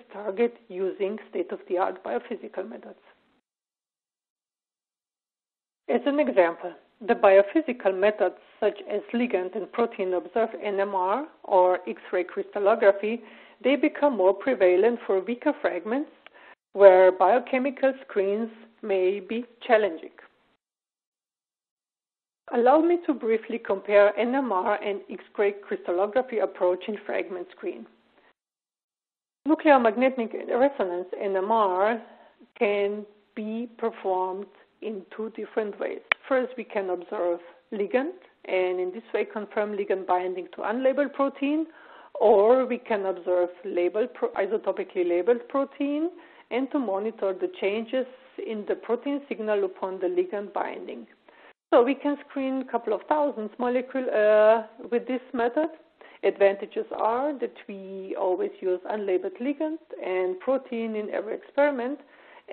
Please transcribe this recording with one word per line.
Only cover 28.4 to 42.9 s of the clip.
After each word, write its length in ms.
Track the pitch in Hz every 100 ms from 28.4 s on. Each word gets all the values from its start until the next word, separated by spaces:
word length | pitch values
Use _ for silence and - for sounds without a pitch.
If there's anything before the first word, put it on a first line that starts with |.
| _ _ _ _ _ _ _ _ _ _
Nuclear 360 | 277 311 311 269
magnetic 520 | 233 208 262 254 220 - -
resonance, 600 | 240 277 277 185 175 185 -
N 140 | 202
M 160 | 190 196
R, 500 | 226 202 185 208 233 - - - _ - -
can 480 | 214 202 202 208 202 _ _
be 340 | - 214 226 240 -
performed 720 | 233 226 196 185 185 190 196 - _ _
in 200 | 214 208 - -
two 140 | 220
different 480 | 220 214 - 208 202
ways. 200 | - - - - -
First, 240 | 262 247 240
we 80 |
can 260 | 220 208 190
observe 480 | 180 170 214 175 170 - - _
ligand, 400 | 214 202 247 302 381 - _ -
and 340 | 185 185 180
in 100 | 180
this 100 | 220 -
way 100 | 208
confirm 520 | 202 220 202 220 208 208
ligand 300 | - 190 185
binding 420 | 180 185 185 -
to 80 | -
unlabeled 500 | 202 240 262 269 277
protein, 540 | - 277 277 285 302 320 - - - -
or 520 | - 214 208 214 262 240
we 120 | 240
can 280 | -